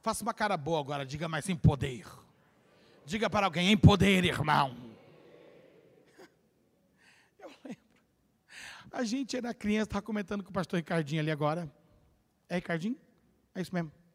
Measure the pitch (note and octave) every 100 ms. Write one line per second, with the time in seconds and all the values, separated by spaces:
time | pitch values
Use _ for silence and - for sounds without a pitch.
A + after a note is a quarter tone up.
0 | A3+ G#3+ A3 G#3+ G#3+ F3+ C#3+ D#3+ C#3 C#3+
1 | C3 D3 E3 D#3 D#3+ F3 D#3+ C#3 C#3 A#2+
2 | - - - _ _ _ _ _ - -
3 | C#3+ G#3 G#3+ G#3 F#3+ D#3+ F3+ G#3 - G3+
4 | F#3+ F#3+ F3+ - D3+ C#3+ C#3 A#2+ A#2+ A2
5 | - - - - - - - - - -
6 | _ - - _ _ _ _ _ _ _
7 | - - _ _ F4+ C4+ C4+ - _ _
8 | _ _ _ _ _ - - - - -
9 | A#3 C4 B3+ B3 A#3+ - G#3 G#3+ G#3 G3+
10 | - G#3 F#3+ G3+ F#3 G3 E3 F3+ D#3 E3+
11 | C#3+ D#3+ D3+ D3 D3+ E3 D#3+ _ _ -
12 | _ _ _ _ _ F3+ - E3+ G3+ C4+
13 | _ _ _ _ _ F#3 F3 F3+ D#3+ -
14 | _